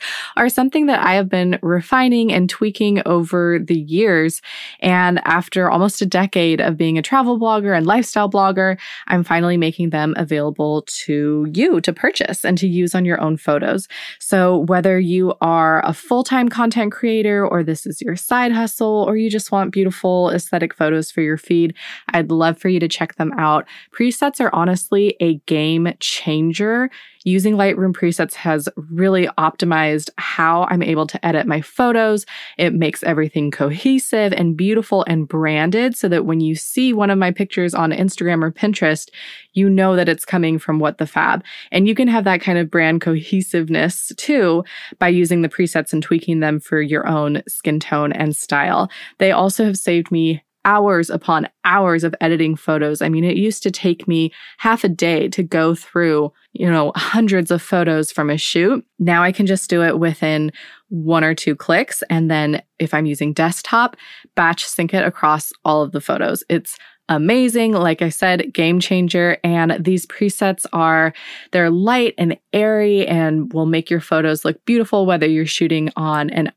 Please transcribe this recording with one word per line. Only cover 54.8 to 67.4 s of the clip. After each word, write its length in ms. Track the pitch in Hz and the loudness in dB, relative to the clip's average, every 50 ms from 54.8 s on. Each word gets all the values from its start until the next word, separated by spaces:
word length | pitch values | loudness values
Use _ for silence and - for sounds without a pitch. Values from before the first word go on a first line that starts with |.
| - | 0
a 60 | 190 | -2
day 380 | 165 - 170 170 165 156 - - | 0 0 0 0 2 0 0 -2
to 120 | - - | -2 -4
go 320 | 180 160 - 160 160 160 170 | -4 -2 0 0 2 2 0
through, 580 | - - - - 175 170 165 156 151 147 147 - _ _ _ - | -2 -6 -6 -2 0 0 2 2 0 0 -2 -6 _ _ _ -8
you 160 | - 180 175 | -2 0 2
know, 220 | 165 160 147 - - | 2 2 2 0 -2
hundreds 540 | - - - - 226 226 196 196 185 170 - | -4 -4 -2 0 2 2 2 2 0 2 0
of 140 | 175 165 - | -2 -4 -2
photos 480 | - 196 175 170 165 160 156 151 - | -2 0 0 2 2 0 0 -2 -2
from 180 | - - 151 147 | -4 -2 -2 -2
a 80 | 147 | -2
shoot. 480 | 156 - - - 165 175 208 277 - - _ _ - | -2 -4 -2 0 0 2 2 0 -2 -4 _ _ -2
Now 240 | 170 175 170 170 175 | 0 2 4 4 2
I 80 | 185 | 2
can 160 | 185 - 202 | 2 0 0
just 240 | 190 196 185 - - | 0 0 -2 -2 -2
do 100 | 180 170 | 0 2
it 160 | 165 165 - | 2 2 2
within 540 | 160 170 165 156 - 160 156 156 151 151 156 - - - - - - _ _ | 0 0 -2 -2 -2 -2 -2 0 0 -2 -2 -6 -10 -18 -20 -20 -20 _ _
one 340 | 202 165 156 160 165 160 156 | -8 -4 -2 0 2 2 2
or 100 | 156 160 | 2 0
two 220 | - - 156 143 | 0 -2 -4 -4
clicks. 480 | - - - 165 196 277 - - - - - | -2 0 0 2 2 0 -2 -6 -8 -4 -2
And 180 | 170 165 160 160 | 0 0 2 2
then 320 | 160 151 151 151 151 - - _ _ | 0 0 0 0 -2 -4 -6 _ _
if 160 | - 165 156 - | -6 -4 -2 -2
I'm 140 | 151 160 | -2 -2
using 260 | 151 143 143 147 151 147 | -2 -2 -2 -4 -2 0
desktop, 640 | - 160 170 175 - - - 233 233 240 240 - - - - - - - _ _ | 0 0 0 -2 -6 -6 -2 0 0 0 0 -4 -10 -20 -20 -20 -20 -20 _ _
batch 280 | - 170 165 170 - - | 0 2 2 0 -2 -6
sync 300 | - - - 170 165 - | -6 -4 -4 -2 0 0
it 100 | 190 - | 0 0
across 480 | 180 - - - 156 156 151 - - - - _ | 0 -2 0 0 0 2 0 -2 -8 -14 -6 _
all 160 | 156 151 151 | 0 2 2
of 120 | 147 143 - | 0 0 -4
the 80 | 143 | -6
photos. 420 | - - - - - - - - - | -4 -4 -2 -2 -2 -2 -2 -4 -2
It's 300 | - 170 165 - - - - - - _ _ _ - | -2 -2 -2 -2 -6 -14 -16 -20 -20 _ _ _ -2
amazing. 640 | 160 151 151 190 233 254 | 0 0 2 2 2 4